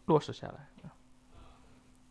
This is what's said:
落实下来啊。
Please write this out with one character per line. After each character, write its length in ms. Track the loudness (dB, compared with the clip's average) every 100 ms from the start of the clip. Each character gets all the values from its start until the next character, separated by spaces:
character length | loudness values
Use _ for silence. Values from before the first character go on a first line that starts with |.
| 6
落 120 | 6
实 140 | 6
下 140 | -6 -8
来 200 | -10 -14 -16
啊。 60 | -18 -18 -20 -20 -20 -20 -20 -20 -20 -20 -20 -20 -14